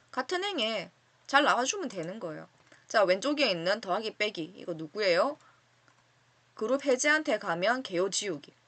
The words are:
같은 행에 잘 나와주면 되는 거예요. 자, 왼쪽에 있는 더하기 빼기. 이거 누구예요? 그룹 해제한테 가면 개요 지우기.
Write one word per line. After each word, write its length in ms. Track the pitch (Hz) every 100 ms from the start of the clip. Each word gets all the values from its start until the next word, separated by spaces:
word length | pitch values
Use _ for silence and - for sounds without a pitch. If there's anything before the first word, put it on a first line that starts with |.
| _
같은 320 | - 254 359
행에 480 | 403 359 220 220 175 _ _ _ -
잘 160 | 277
나와주면 440 | 269 202 254 403 294
되는 300 | 190 165 214
거예요. 300 | 180 156 160 _ _ - -
자, 160 | 226
왼쪽에 440 | 190 190 254 294 262
있는 320 | 175 170 214
더하기 360 | 190 196 220 -
빼기. 380 | 208 202 160 190
이거 180 | -
누구예요? 640 | 160 160 208 202 170 254 302 - _ _ _ _ _ _ _ _ _ _
그룹 300 | - 220 269
해제한테 540 | 277 254 294 302 302 214
가면 440 | 202 170 196 254
개요 280 | 262 175 196
지우기. 420 | - 208 147 - _